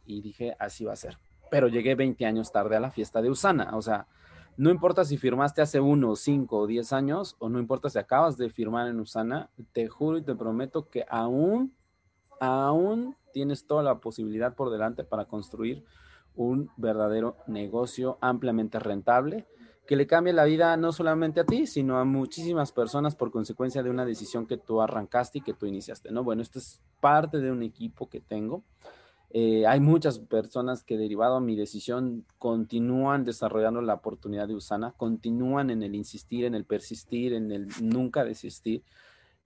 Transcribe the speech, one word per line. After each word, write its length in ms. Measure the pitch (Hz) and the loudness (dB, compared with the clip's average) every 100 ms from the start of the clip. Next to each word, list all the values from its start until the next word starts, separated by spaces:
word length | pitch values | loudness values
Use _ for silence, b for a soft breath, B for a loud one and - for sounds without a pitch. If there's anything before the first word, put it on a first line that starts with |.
| - | -12
y 160 | 104 | -12
dije, 340 | 104 - 120 - | -12 -8 -8 -6
"Así 260 | 101 - 107 | -10 -8 -8
va 80 | |
a 40 | 107 | -8
ser". 200 | - - _ _ - | -12 -16 _ _ -2
Pero 160 | 147 123 | 2 4
llegué 280 | 117 120 127 | 4 2 2
veinte 300 | 135 - 113 | 2 0 0
años 260 | 110 110 | 0 0
tarde 260 | 104 104 110 | 0 2 0
a 20 | |
la 120 | 131 | 0
fiesta 300 | - 107 113 | -4 -2 0
de 80 | 120 | 0
Usana. 460 | 131 196 156 92 110 | 2 2 2 0 -4
O 60 | |
sea, 260 | 110 104 - B B B B - | -2 -4 -4 B B B B 2
no 160 | 151 | 4
importa 320 | 175 175 175 | 4 4 2
si 140 | 151 143 | 2 0
firmaste 440 | 127 127 147 156 | 0 2 2 2
hace 200 | 151 139 | 2 4
uno, 340 | 139 147 117 104 | 4 4 4 2
cinco 440 | 147 143 120 107 | 2 0 2 0
o 60 | 104 | 0
diez 280 | 117 110 | -2 -2
años, 420 | 135 139 170 226 - | -2 0 -2 -6 -8
o 100 | 113 | -4
no 100 | 123 | -2
importa 300 | 117 131 143 | -2 -2 -2
si 100 | 107 | -4
acabas 380 | - 131 160 123 | 2 4 4 2
de 120 | 117 | -4
firmar 380 | 117 110 117 120 | -4 -4 -2 -2
en 140 | 113 | -4
Usana, 480 | 107 113 113 147 - - 113 | -4 -4 -4 -4 -8 -18 -8
te 140 | 120 113 | -4 -4
juro 280 | - 156 160 | -2 -2 -2
y 60 | |
te 100 | 143 | -4
prometo 560 | 120 113 113 135 160 - | -4 -4 -4 -4 -6 -6
que 160 | - - | -8 -4
aún, 680 | 113 117 131 175 233 262 - _ _ _ _ _ - | -4 -2 2 2 2 -2 -6 _ _ _ _ _ -4
aún 760 | 131 131 139 160 190 226 247 277 _ | -2 2 2 2 2 0 -4 -10 _
tienes 340 | 135 139 139 - | -6 -4 -4 0
toda 160 | 151 | 2
la 160 | 139 113 | 2 0
posibilidad 560 | 113 113 107 110 123 127 | -4 -6 -6 -2 -4 -2
por 160 | 127 | -4
delante 320 | 107 113 120 | -2 -2 -4
para 220 | - 110 98 | -6 -6 -6
construir 580 | 107 98 113 113 139 b b b b b - | -10 -10 -6 -6 -6 b b b b b -4
un 360 | 120 131 143 - | -2 -2 -4 -4
verdadero 580 | 113 107 107 110 117 - - | -2 2 2 2 -2 -4 -8
negocio 680 | 104 104 117 123 - 127 - | -6 -4 -2 -2 -2 -4 0
ampliamente 580 | 127 123 127 113 110 110 | 0 0 0 0 -2 -4
rentable, 640 | 104 101 120 123 143 214 - B B B - | -4 0 4 4 2 -4 -10 B B B 0
que 120 | 143 | 2
le 100 | 139 | 4
cambie 240 | 165 180 | 4 4
la 140 | 170 151 | 6 6
vida 320 | 156 170 165 | 6 4 4
no 160 | 165 | 0
solamente 480 | 160 165 160 160 165 | 0 0 2 2 2
a 40 | 165 | 2
ti, 220 | 233 294 | 0 0
sino 300 | 147 135 127 | 0 0 2
a 80 | 131 | 2
muchísimas 680 | 135 127 160 165 165 143 | 0 -2 -6 -2 0 0
personas 460 | 123 113 143 151 147 | 0 0 0 -2 0
por 120 | 123 | -2
consecuencia 540 | 117 107 117 127 135 | -2 -4 -4 -2 -2
de 60 | 123 | -2
una 160 | 123 123 | -2 -2
decisión 420 | 107 107 117 113 | -4 -6 -6 -4
que 80 | 120 | -6
tú 260 | - 110 | 0 2
arrancaste 580 | 110 110 98 123 127 143 | 2 0 -2 -2 -2 -6
y 20 | |
que 120 | 113 | -8
tú 120 | - 104 | -6 -6
iniciaste, 460 | 98 - - - | -6 -8 -14 -8
¿no? 120 | 117 | -4
Bueno, 180 | 123 110 | -2 -2
esto 180 | 117 127 | -4 -12
es 220 | - - _ _ | -14 -20 _ _
parte 380 | 143 151 156 151 | 4 4 4 -2
de 120 | 131 | -2
un 100 | 123 | -2
equipo 460 | 113 - 113 - 127 | -4 -8 -10 -10 -12
que 140 | - | -12
tengo. 420 | - 107 107 180 - B B B B B B | -8 -6 -4 -8 -12 B B B B B B
Eh, 320 | 113 113 110 110 | 2 4 6 6
hay 140 | 139 | 6
muchas 400 | 147 165 151 113 | 8 6 4 -2
personas 640 | - 113 107 127 127 123 | -2 -2 0 -4 -4 -6
que 140 | - 110 | -4 -2
derivado 400 | 107 104 123 131 | -2 2 2 2
a 40 | |
mi 140 | 120 107 | 0 -2
decisión 720 | 104 104 - 123 127 117 - _ | -4 -6 -6 -4 -4 -6 -12 _
continúan 840 | 117 113 110 117 120 127 139 139 | -2 -2 -2 -2 0 2 2 2
desarrollando 580 | 120 110 110 110 110 117 | 0 -2 -2 2 2 0
la 120 | 117 104 | -2 -2
oportunidad 520 | 110 - 101 101 104 | -4 -10 -6 -4 -4
de 80 | 104 | -6
Usana, 360 | - 104 117 | -4 -4 -4
continúan 800 | - 113 113 117 117 127 139 135 | -4 -4 -2 -2 -2 0 0 0
en 140 | 113 | -2
el 120 | 101 104 | -4 -6
insistir, 500 | 98 107 - 120 120 | -8 -14 -8 -4 -2
en 80 | |
el 120 | 110 - | -2 -2
persistir, 680 | 104 - 113 - 120 123 | -4 -4 -14 -8 -4 -2
en 180 | 113 107 | -2 -4
el 160 | 101 101 110 | -6 -8 -4
nunca 440 | 113 123 127 147 117 | 0 0 0 0 -2
desistir. 580 | 110 117 - 113 113 b b b b b b | -4 -12 -8 -4 -4 b b b b b b